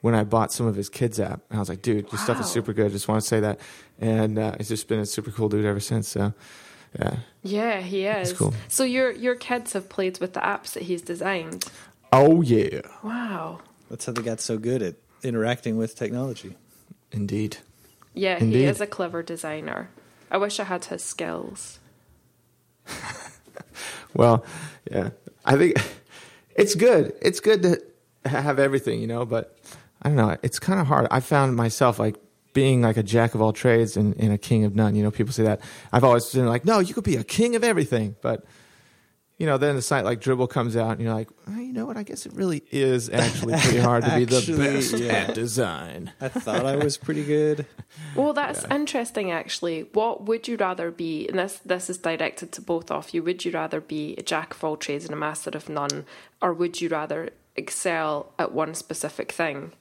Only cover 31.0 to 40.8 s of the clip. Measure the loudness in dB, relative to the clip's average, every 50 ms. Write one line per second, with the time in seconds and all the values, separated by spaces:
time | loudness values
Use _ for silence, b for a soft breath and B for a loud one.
31 | 4 4 4 2 2 4 4 4 4 4 2 2 2 0 2 4 4 4 4 2
32 | 0 -2 -2 -4 -14 _ _ _ _ _ _ 2 4 6 6 6 6 4 4 2
33 | 0 4 4 4 4 4 4 2 2 2 2 2 4 4 6 6 4 2 2 2
34 | 2 2 2 2 2 2 2 0 2 2 2 4 4 2 4 4 2 4 4 2
35 | 2 0 0 0 -2 -2 0 2 2 2 2 0 B B B B B B B 6
36 | 8 8 6 6 4 0 0 2 2 2 2 2 2 4 4 4 2 2 -2 -4
37 | -2 0 0 0 -2 -2 2 2 2 2 2 2 2 2 2 2 0 0 0 0
38 | 0 -2 -6 _ -2 -2 -2 -2 -6 b b b b b b b b b b b
39 | b b b b _ _ _ _ 0 0 2 2 2 2 2 0 0 0 0 2
40 | 2 0 -2 0 0 0 2 2 0 0 0 0 0 0 0 0